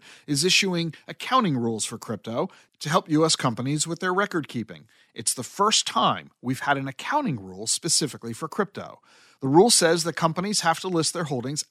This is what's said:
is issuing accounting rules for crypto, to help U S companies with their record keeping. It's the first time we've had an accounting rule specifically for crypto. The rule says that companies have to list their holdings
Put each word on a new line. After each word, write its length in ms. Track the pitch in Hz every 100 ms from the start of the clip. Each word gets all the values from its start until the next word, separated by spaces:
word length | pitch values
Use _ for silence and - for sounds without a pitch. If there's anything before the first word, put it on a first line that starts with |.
| - - -
is 180 | 139 180
issuing 480 | - 196 175 165 - -
accounting 500 | - - 254 202 131
rules 280 | 117 110 -
for 120 | 113
crypto, 520 | - 104 - 120 190 - _ -
to 100 | 151
help 200 | 180 190
U 160 | 151 160
S 100 | -
companies 520 | 135 113 127 147 160
with 120 | 165
their 140 | 185
record 340 | 180 202 170 135
keeping. 400 | 120 104 80 - _ _
It's 200 | - -
the 100 | -
first 440 | 120 - 208 214 -
time 440 | - 180 98 71 _
we've 180 | 123 135
had 160 | 143 139
an 100 | 135
accounting 520 | - - 294 262 120
rule 280 | 95 92 113
specifically 680 | - 170 - 147 113 117
for 140 | 113 160
crypto. 520 | - 190 - 82 - _ _ _ -
The 80 | 135
rule 220 | 151 233
says 340 | - 165 170
that 100 | 165
companies 480 | 147 165 160 196 208
have 180 | 170 165
to 80 | 190
list 260 | 170 151
their 120 | 175 151
holdings 380 | 127 123 147 -